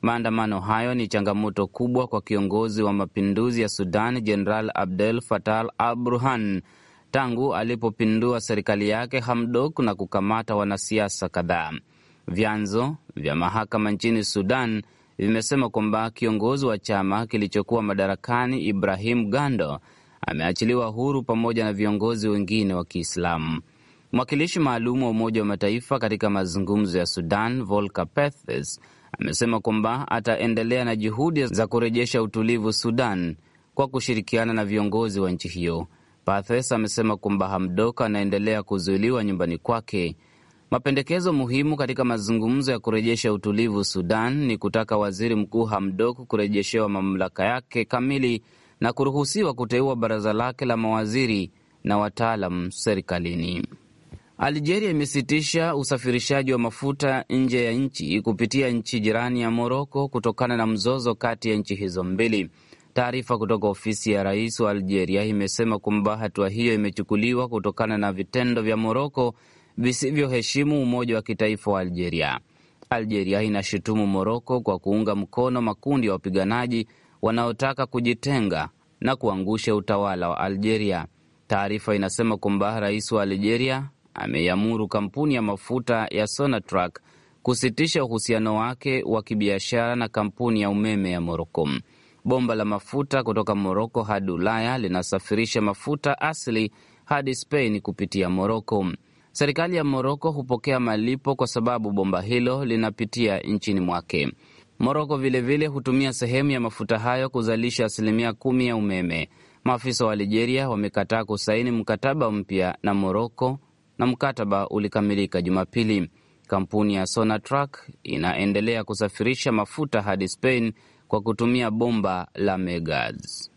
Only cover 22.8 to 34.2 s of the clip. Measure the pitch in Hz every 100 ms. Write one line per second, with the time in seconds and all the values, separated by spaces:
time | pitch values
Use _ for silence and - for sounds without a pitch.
22.8 | 87 90 82 - 87 82 80 80 - _
23.8 | _ _ _ 117 127 143 165 180 147 117
24.8 | 117 127 123 110 113 110 104 101 101 113
25.8 | 120 135 117 104 107 101 92 95 95 104
26.8 | 104 87 87 - 85 101 113 127 104 101
27.8 | 101 - 87 - 143 - - 60 71 -
28.8 | - - - - - 78 117 117 113 110
29.8 | 107 123 - 117 110 110 117 113 113 127
30.8 | 120 110 107 107 156 156 127 95 110 120
31.8 | 117 117 120 123 113 113 113 120 107 107
32.8 | 117 117 123 95 87 80 _ _ _ -
33.8 | 135 131 123 113